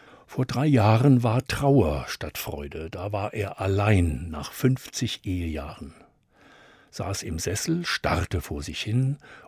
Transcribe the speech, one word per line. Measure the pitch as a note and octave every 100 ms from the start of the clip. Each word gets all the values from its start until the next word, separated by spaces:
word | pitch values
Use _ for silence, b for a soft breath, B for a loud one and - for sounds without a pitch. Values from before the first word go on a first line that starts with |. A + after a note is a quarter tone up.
| B B _
Vor | - B2+
drei | A#2+ D3+
Jahren | C3 G#2 A2+ C#3 B2+
war | A#2+ B2
Trauer | - - C#3+ C#3 D#2+ C#2+ B1
statt | - D#2 -
Freude. | - C#2+ C#2+ D#2 D#2+
Da | F2+ G2
war | G2+ G2+
er | A2+ G2 -
allein | F#2+ G2 G#2 G2+ E2+ C2+ E2+
nach | D#2 D2
fünfzig | - C3 C3 - - A#2+ - G2+
Ehejahren. | F2+ E2 D#2 D2 - D2 - - _ _ B B B B B B
Saß | - F#2 F#2+
im | - D#2+
Sessel, | - F#2 - E3+
starrte | E3+ - - F2 F2 E2
vor | - D2
sich | C#2+ -
hin. | - A#2+ C3+ C#3+ B B